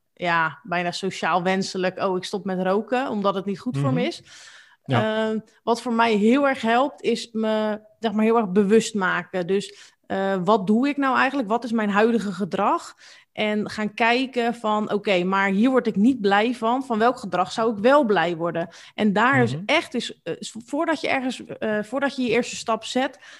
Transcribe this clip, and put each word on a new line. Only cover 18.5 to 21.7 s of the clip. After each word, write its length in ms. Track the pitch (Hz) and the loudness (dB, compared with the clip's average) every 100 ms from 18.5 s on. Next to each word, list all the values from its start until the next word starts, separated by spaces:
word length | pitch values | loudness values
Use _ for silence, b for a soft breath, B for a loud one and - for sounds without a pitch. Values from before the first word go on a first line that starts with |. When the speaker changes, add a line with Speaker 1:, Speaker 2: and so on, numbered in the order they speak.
| 165 170 B B - | -4 -6 B B -2
Speaker 1:
En 180 | 214 | 2
daar 300 | 190 240 269 | 4 4 4
is 100 | 233 143 | 2 0
Speaker 2:
Mhm. 80 | 208 | 0
Speaker 1:
echt 280 | 311 - | 0 0
eens, 280 | 240 - - | -6 -8 -10
eh, 100 | 170 - | -10 -10
s-, 160 | - 220 - | -10 -14 -8
voordat 360 | 285 339 294 | -4 -2 -2
je 60 | - | -2
ergens, 360 | 269 254 - - | -2 -2 -8 -12
eh, 380 | - 220 | -6 -4